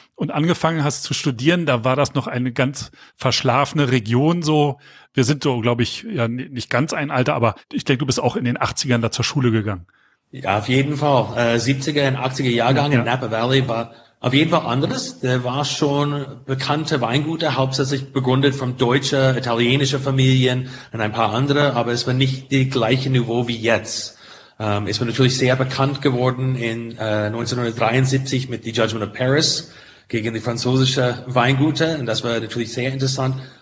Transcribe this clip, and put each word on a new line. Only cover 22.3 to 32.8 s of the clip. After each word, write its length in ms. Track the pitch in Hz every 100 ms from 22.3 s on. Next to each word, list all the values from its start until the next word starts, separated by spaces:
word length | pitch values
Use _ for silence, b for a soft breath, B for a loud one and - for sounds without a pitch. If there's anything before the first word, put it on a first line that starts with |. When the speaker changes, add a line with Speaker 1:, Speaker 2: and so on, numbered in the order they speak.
| 135 -
Speaker 2:
die 180 | 135 131
gleiche 400 | 135 113 127 135
Niveau 380 | 131 110 117 120
wie 100 | 117
jetzt. 640 | 110 110 - - - - B B B B
Ähm, 260 | 107 101 101
es 140 | 104
war 80 | 120
natürlich 280 | 113 131 131
sehr 200 | 127 131
bekannt 480 | 131 - 135 139
geworden 520 | 143 123 123 123 131 127
in, 400 | 117 117 117 113
äh, 320 | 110 107 107
neunzehnhundertdreiundsiebzig 1200 | 113 120 123 120 113 110 123 131 135 131 131 127
mit 160 | 120 113
The 60 |
Judgment 320 | 113 110 110
of 100 | 104
Paris 580 | - 127 139 131 - - B B B B
gegen 260 | 117 107 113
die 60 |
französische 840 | 113 117 123 131 131 135 123 120 -
Weingüter 720 | 127 120 135 151 151 160 160
und 80 | 117
das 180 | 110
war 160 | 120 117
natürlich 320 | 110 123 110
sehr 220 | -